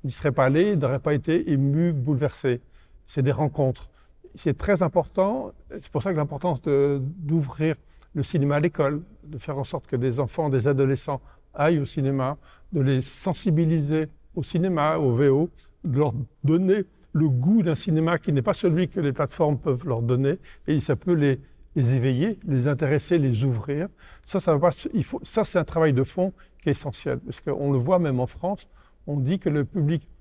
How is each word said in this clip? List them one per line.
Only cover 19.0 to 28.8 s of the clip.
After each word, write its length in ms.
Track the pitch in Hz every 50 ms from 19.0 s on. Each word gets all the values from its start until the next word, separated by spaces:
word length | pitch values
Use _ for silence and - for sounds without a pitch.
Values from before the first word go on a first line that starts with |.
| 143 143
plateformes 460 | 127 - 147 131 - - 165 147 147 127
peuvent 260 | - 160 131 123 147
leur 160 | 175 123 117
donner, 380 | 117 117 127 123 135 139 160 - - - - - -
et 140 | - 151 151
ça 160 | - - 143
peut 180 | - - 190 175
les, 260 | 160 147 143 135 127 - - - - - - -
les 200 | 151 131 117 131
éveiller, 440 | 131 117 135 131 123 156 226 214 - -
les 200 | 180 139 127 123
intéresser, 500 | 147 143 127 156 131 147 147 - - 175
les 260 | 170 143 131 120 107 127
ouvrir. 460 | 139 123 113 101 - 143 147 175 196 - _ - - - - _
Ça, 160 | - - 190
ça 160 | - - 156
va 40 | 143
pas, 160 | 170 175 - - - - -
il 100 | 214 139
faut, 160 | - - - -
ça, 200 | - - 226 202
c'est 160 | - - 175
un 40 | 156
travail 280 | - - 165 160 156 135
de 100 | 123 135
fond 280 | 135 - - 180 190 - - - _ _ -
qui 80 | - 151
est 20 |
essentiel, 480 | 139 - - 147 117 - - 143 131 -
parce 220 | - 131 131 -
qu'on 300 | - - 139 - 139 143
le 60 | 139
voit 220 | 131 120 139 185 180
même 200 | 170 151 131 123
en 80 | 127
France, 420 | 123 - - - 180 202 - - - - -